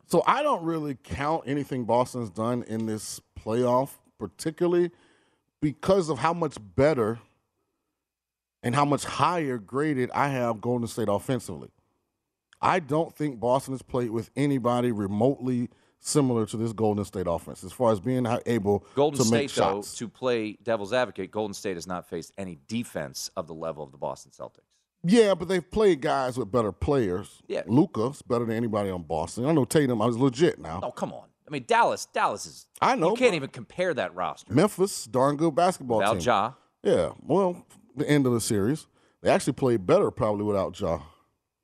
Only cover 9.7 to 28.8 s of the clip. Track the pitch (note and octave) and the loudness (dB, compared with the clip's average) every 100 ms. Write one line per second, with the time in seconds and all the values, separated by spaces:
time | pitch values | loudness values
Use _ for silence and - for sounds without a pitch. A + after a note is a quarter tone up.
9.7 | B2+ D#3 C#3 B2 - C#3+ C3 A#2+ A2 A#2+ | -4 -2 0 -2 0 0 0 -2 -2 -2
10.7 | B2 A2+ - G#2+ G2+ - B2+ - D#2+ A#1+ | -2 -2 -4 0 0 0 -4 -4 -14 -14
11.7 | _ _ _ _ _ _ _ _ - - | _ _ _ _ _ _ _ _ -4 0
12.7 | F3+ C#3+ D3+ D#3+ - D3+ A#2+ A#2 C3 C3+ | 0 0 -2 -2 -4 -6 -2 2 2 0
13.7 | C3 - C3 A#2+ A2+ A2 - C#3+ C3+ A#2+ | -10 -4 -2 0 -2 -4 -2 0 2 2
14.7 | B2 B2 G#2+ G2 G#2 A#2+ C#3+ B2+ B2 B2 | 2 2 0 0 0 0 -2 -2 -2 -4
15.7 | _ _ _ - D3+ C3+ A#2+ G#2+ A2+ A#2 | _ _ _ -2 2 2 2 0 -2 -4
16.7 | G#2 A2 G#2 G2 G2+ F2 E2 D#2+ C2 F#2+ | 0 0 2 -2 -4 -2 -2 -4 -14 -12
17.7 | - A#2+ G#2+ G2 B2+ B2 A#2 - A#2 G2+ | 0 2 2 0 -2 0 -2 0 0 2
18.7 | G2+ - - D3 C#3 A#2 A#2 C#3 - G2 | 0 0 0 0 4 4 4 2 0 0
19.7 | G2+ G2+ - A2+ - B2+ A#2+ G#2+ G2+ G#2+ | 0 -6 -10 -12 -6 -2 0 -2 -6 -2
20.7 | A2+ G2+ B2 A#2+ F#2+ F#2+ G#2 G#2+ F#2+ G#2 | -2 0 -2 -2 -4 -6 -4 -6 -6 -6
21.7 | F2+ E2 F2+ - F2 D#2 - F#2+ D#2 - | -6 -6 -8 -8 -10 -10 -12 -12 -12 -8
22.7 | A2+ A#2+ F#2 C#2+ C2 - - E2 D#2+ D#2+ | -6 -6 -8 -8 -8 -10 -8 -10 -8 -8
23.7 | D2+ C#2+ C#2 D2+ C2+ C#2 - B1+ _ _ | -8 -12 -10 -8 -8 -14 -16 -18 _ _
24.7 | _ _ _ E3 A#3 G#3+ F#3 E3+ F#3 - | _ _ _ 2 4 4 2 0 -4 -2
25.7 | G#3 G#3+ D#3 D3+ C#3 B2+ B2 G#2+ A#2+ G#2+ | 2 2 2 0 -2 -2 -4 -2 0 0
26.7 | - - C#3 G#2 F2+ G2 - - - - | -2 0 0 0 -2 -6 -16 -8 -6 2
27.7 | A#2 F#3+ - A#2 C#3+ - A#2+ A#2 A2+ A#2 | 4 4 2 -4 -4 -4 -2 0 -2 0
28.7 | G#2 | 0